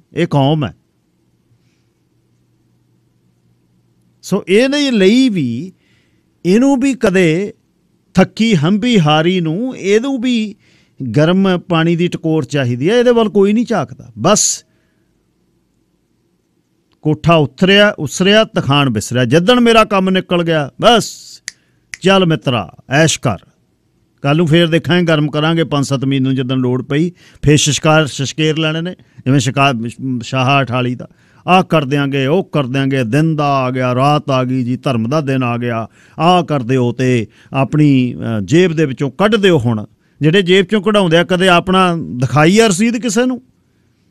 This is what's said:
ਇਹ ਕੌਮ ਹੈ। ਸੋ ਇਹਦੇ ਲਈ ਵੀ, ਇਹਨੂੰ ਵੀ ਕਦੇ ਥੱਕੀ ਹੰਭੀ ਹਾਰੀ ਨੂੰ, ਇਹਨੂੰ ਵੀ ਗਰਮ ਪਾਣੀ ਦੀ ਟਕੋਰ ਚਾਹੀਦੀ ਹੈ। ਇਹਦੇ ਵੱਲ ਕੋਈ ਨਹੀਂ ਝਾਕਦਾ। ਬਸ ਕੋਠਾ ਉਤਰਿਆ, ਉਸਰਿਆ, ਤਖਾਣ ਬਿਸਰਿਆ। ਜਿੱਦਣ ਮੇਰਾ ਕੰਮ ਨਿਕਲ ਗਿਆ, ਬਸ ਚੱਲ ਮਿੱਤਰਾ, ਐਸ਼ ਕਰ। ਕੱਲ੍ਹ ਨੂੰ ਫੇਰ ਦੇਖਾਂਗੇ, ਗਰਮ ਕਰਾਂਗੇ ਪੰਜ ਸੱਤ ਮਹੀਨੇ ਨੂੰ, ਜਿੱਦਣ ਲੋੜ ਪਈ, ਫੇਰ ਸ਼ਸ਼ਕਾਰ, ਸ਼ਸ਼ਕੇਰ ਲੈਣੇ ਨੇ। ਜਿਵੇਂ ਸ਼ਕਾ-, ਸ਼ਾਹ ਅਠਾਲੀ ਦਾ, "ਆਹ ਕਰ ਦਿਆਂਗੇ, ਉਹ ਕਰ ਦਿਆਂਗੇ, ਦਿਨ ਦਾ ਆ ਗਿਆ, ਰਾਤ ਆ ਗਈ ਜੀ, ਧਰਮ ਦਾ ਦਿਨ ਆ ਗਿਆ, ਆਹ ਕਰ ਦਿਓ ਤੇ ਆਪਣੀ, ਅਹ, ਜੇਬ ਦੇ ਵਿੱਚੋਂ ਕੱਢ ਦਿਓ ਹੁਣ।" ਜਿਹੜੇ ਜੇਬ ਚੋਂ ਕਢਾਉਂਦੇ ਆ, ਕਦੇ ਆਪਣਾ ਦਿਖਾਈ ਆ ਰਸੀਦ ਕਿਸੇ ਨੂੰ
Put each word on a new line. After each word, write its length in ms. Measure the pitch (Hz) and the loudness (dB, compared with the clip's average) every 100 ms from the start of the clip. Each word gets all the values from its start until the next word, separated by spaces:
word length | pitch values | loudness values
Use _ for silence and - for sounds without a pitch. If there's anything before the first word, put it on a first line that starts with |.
| _ | _
ਇਹ 140 | - 170 | -6 -2
ਕੌਮ 380 | 143 135 156 113 | 0 0 0 -4
ਹੈ। 100 | - _ _ _ _ _ _ _ _ _ _ _ _ _ _ _ _ _ _ _ _ _ _ _ _ _ _ _ _ _ _ _ _ _ _ | -8 _ _ _ _ _ _ _ _ _ _ _ _ _ _ _ _ _ _ _ _ _ _ _ _ _ _ _ _ _ _ _ _ _ _
ਸੋ 220 | - 190 - | -6 -6 2
ਇਹਦੇ 440 | 202 269 294 277 | 2 2 0 0
ਲਈ 380 | 226 190 247 262 | 2 4 4 2
ਵੀ, 420 | 190 127 117 185 - _ _ _ _ _ _ 170 | 0 -4 -6 -10 -18 _ _ _ _ _ _ 0
ਇਹਨੂੰ 340 | 214 277 269 | 2 4 2
ਵੀ 140 | 277 | 0
ਕਦੇ 600 | 254 220 185 170 165 202 - _ _ _ _ _ | 0 0 2 2 0 -4 -10 _ _ _ _ _
ਥੱਕੀ 420 | - 185 - 226 180 | 0 0 0 0 2
ਹੰਭੀ 440 | 151 208 247 220 | 2 0 2 2
ਹਾਰੀ 420 | 151 156 165 185 | 4 2 2 0
ਨੂੰ, 360 | 160 170 254 - | -2 -4 -6 -6
ਇਹਨੂੰ 440 | 180 214 277 269 | 0 0 0 -4
ਵੀ 340 | 254 240 214 - _ _ _ _ 131 110 | -2 -2 -4 -10 _ _ _ _ -4 0
ਗਰਮ 420 | 156 185 196 180 - | 2 2 2 0 -2
ਪਾਣੀ 260 | 165 165 170 | 0 0 0
ਦੀ 120 | 175 | -2
ਟਕੋਰ 380 | - 160 156 131 | -4 -2 -2 -2
ਚਾਹੀਦੀ 440 | 147 123 120 151 | -4 -2 -2 0
ਹੈ। 60 | 240 | 2
ਇਹਦੇ 160 | 240 | 2
ਵੱਲ 180 | 233 220 | 2 2
ਕੋਈ 240 | 202 196 | 2 2
ਨਹੀਂ 120 | 214 226 | 2 -2
ਝਾਕਦਾ। 460 | 208 135 - - 107 | -4 -4 -10 -20 -4
ਬਸ 460 | 147 208 - - - _ _ _ _ _ _ _ _ _ _ _ _ _ _ _ _ _ _ _ _ _ _ _ | 0 2 0 -2 -10 _ _ _ _ _ _ _ _ _ _ _ _ _ _ _ _ _ _ _ _ _ _ _
ਕੋਠਾ 340 | 151 151 160 165 | -4 -2 2 2
ਉਤਰਿਆ, 600 | 143 - 185 202 208 - | 2 0 -2 0 -2 -2
ਉਸਰਿਆ, 440 | 135 - 185 214 | -8 -4 0 2
ਤਖਾਣ 460 | 220 - - 143 139 | 0 -2 -2 0 0
ਬਿਸਰਿਆ। 360 | 107 - 120 123 | -2 -4 -4 0
ਜਿੱਦਣ 340 | 151 185 247 | 2 2 2
ਮੇਰਾ 240 | 233 226 | 4 4
ਕੰਮ 260 | 220 196 190 | 2 0 0
ਨਿਕਲ 340 | 185 180 175 | -2 -2 -2
ਗਿਆ, 280 | 165 160 135 - | 0 -2 -4 0
ਬਸ 260 | 208 233 - - - - - - _ _ _ - | 2 2 0 -10 -20 -20 -20 -20 _ _ _ -4
ਚੱਲ 240 | 190 190 175 | 2 2 2
ਮਿੱਤਰਾ, 480 | 156 - 120 82 - - | 0 -2 -4 -6 -14 -4
ਐਸ਼ 300 | 135 160 - | 0 0 0
ਕਰ। 180 | 131 95 - _ _ _ _ _ _ _ | -4 -6 -10 _ _ _ _ _ _ _
ਕੱਲ੍ਹ 160 | 139 151 | -2 0
ਨੂੰ 100 | 170 | 2
ਫੇਰ 200 | 165 170 | 2 2
ਦੇਖਾਂਗੇ, 380 | 160 127 175 170 | 0 0 0 2
ਗਰਮ 240 | 156 151 | 0 0
ਕਰਾਂਗੇ 340 | 151 156 165 | -2 -2 -2
ਪੰਜ 220 | 143 143 127 | -2 -2 -2
ਸੱਤ 200 | 135 135 | -2 -2
ਮਹੀਨੇ 180 | 139 | -2
ਨੂੰ, 120 | 131 131 | 0 -2
ਜਿੱਦਣ 220 | 127 131 | -2 -2
ਲੋੜ 260 | 127 131 | -2 -2
ਪਈ, 280 | - 143 175 - _ _ | -2 -2 -2 -6 _ _
ਫੇਰ 140 | 139 151 | 2 2
ਸ਼ਸ਼ਕਾਰ, 500 | 151 131 160 156 147 | 2 -2 2 2 0
ਸ਼ਸ਼ਕੇਰ 500 | - 131 - 156 156 | -4 -8 -4 -4 -2
ਲੈਣੇ 240 | 160 160 | -4 -4
ਨੇ। 140 | 170 - _ - 127 | -8 -12 _ -8 0
ਜਿਵੇਂ 140 | 143 | 0
ਸ਼ਕਾ-, 500 | 127 131 139 120 117 - 135 127 | 0 -2 -2 -2 -8 -10 -8 -8
ਸ਼ਾਹ 400 | 117 131 127 139 | -6 -4 0 0
ਅਠਾਲੀ 340 | 131 131 123 120 | -2 -4 -4 -6
ਦਾ, 120 | - _ _ _ - | -12 _ _ _ 0
"ਆਹ 160 | 185 | 0
ਕਰ 220 | - 160 147 | 2 -2 0
ਦਿਆਂਗੇ, 400 | 143 139 139 131 | -2 -2 -2 0
ਉਹ 180 | 180 | -2
ਕਰ 220 | - 151 127 | -2 -4 -2
ਦਿਆਂਗੇ, 380 | 139 135 135 | -2 -2 -2
ਦਿਨ 320 | 117 139 160 151 | 0 0 0 0
ਦਾ 100 | 143 | -2
ਆ 260 | 139 127 | -2 -2
ਗਿਆ, 240 | 131 127 123 | -2 -2 0
ਰਾਤ 360 | 143 147 - | 2 0 0
ਆ 120 | 131 | -2
ਗਈ 200 | 127 131 | -2 -2
ਜੀ, 140 | 120 127 | -4 -4
ਧਰਮ 320 | 147 120 113 | -4 -2 -2
ਦਾ 120 | 156 | -2
ਦਿਨ 220 | 139 135 | -2 -2
ਆ 140 | 123 120 | -2 -4
ਗਿਆ, 300 | 120 113 107 _ _ - | -4 -6 -8 _ _ -2
ਆਹ 240 | 165 180 | 2 2
ਕਰ 200 | - 147 | 0 -4
ਦਿਓ 280 | 117 131 120 | 0 0 0
ਤੇ 360 | 120 127 123 104 _ _ | 0 0 0 -2 _ _
ਆਪਣੀ, 640 | 135 131 151 151 135 123 - | -4 -2 2 4 4 0 -4
ਅਹ, 40 | 117 110 | -6 -6
ਜੇਬ 300 | 92 156 185 | 0 2 2
ਦੇ 120 | 156 151 | 0 -2
ਵਿੱਚੋਂ 260 | 127 139 | -4 -8
ਕੱਢ 240 | - 202 220 | -2 0 2
ਦਿਓ 240 | 190 160 | 2 2
ਹੁਣ।" 260 | 120 110 104 _ _ _ | 0 -4 -6 _ _ _
ਜਿਹੜੇ 200 | 147 196 | 0 2
ਜੇਬ 240 | 175 190 185 | 2 2 2
ਚੋਂ 160 | 214 | 0
ਕਢਾਉਂਦੇ 360 | 190 208 180 170 | 0 0 2 2
ਆ, 60 | |
ਕਦੇ 240 | 175 180 190 | 2 0 2
ਆਪਣਾ 480 | 175 180 190 180 170 | 2 2 2 2 0
ਦਿਖਾਈ 640 | 78 123 131 139 160 208 | -6 -6 -2 2 4 4
ਆ 80 | 226 | 2
ਰਸੀਦ 300 | 170 233 233 | 2 -2 -2
ਕਿਸੇ 280 | 240 202 254 | -4 -2 -2
ਨੂੰ 160 | 247 - _ _ _ _ _ _ | -4 -10 _ _ _ _ _ _